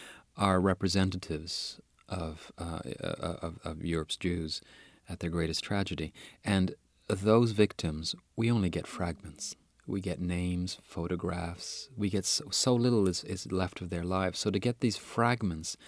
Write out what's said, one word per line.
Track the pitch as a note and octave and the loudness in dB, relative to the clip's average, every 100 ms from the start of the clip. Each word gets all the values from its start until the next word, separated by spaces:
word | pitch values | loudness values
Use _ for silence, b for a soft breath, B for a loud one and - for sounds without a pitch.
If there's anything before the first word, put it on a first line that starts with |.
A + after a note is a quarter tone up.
| B B B - | B B B 0
are | G2+ F#2 | 4 6
representatives | F#2+ F#2 G2 F#2+ F#2 F#2 - D#2 E2 - - - - _ - | 6 4 2 4 2 0 -4 -6 -6 -8 -8 -12 -20 _ -8
of, | F#2 D#2+ D#2 - - | -6 -6 -8 -14 -10
uh, | E2+ E2 - - | -6 -6 -6 -6
uh, | - - E2+ E2 | -4 -4 -4 -4
of, | E2 E2 | -6 -6
of | E2+ D#2+ | -8 -4
Europe's | E2+ E2 D2+ - | 0 0 -2 -2
Jews | F#2 F2 D#2 - - B B B B | -2 0 -2 -6 -10 B B B B
at | F2 | -6
their | E2+ | -2
greatest | E2+ D#2+ D#2+ | 0 0 0
tragedy. | - G2+ F#2+ F#2 D#2+ - B B - | -2 -2 -2 -2 -6 -8 B B 2
And | G2 F#2 - _ _ - | 4 4 0 _ _ -2
those | G2+ G2+ A2+ A#2+ | 0 6 6 6
victims, | G#2 G#2 - E2+ D#2 D#2+ - _ - | 6 4 4 -4 -4 -6 -8 _ -2
we | A#2 | 2
only | A#2 F#2 | 4 2
get | E2 - | 0 -4
fragments. | - F2 E2 E2 D#2 - - _ _ - | -4 -4 -4 -10 -12 -12 -12 _ _ -6
We | G2+ | -4
get | F#2 F2 | -2 -4
names, | F2 F2 F2+ F2+ F2+ - | -2 0 0 -2 -4 -6
photographs. | - - E2+ F2 F2 F2 E2+ F2 - - - A2 | -10 -6 -4 -2 -2 -4 -4 -8 -10 -12 -12 -4
We | G2+ | 0
get | G2 - | 0 0
so, | - - | -2 -2
so | - C3 | 0 4
little | B2 B2 A#2 F#2+ | 4 6 6 4
is, | F2 - | 2 -4
is | F#2+ - | -6 -2
left | F#2 F#2 - | 0 -2 -4
of | F2+ | -6
their | F2 F2 | -4 0
lives. | F#2 F#2 - | 0 0 0
So | G#2 | 0
to | G2 | 0
get | A#2+ A#2+ | 0 0
these | A#2+ - | 0 -2
fragments | - - A#2+ A#2+ G#2 D#2+ E2 - | -4 2 4 4 0 -2 -6 -10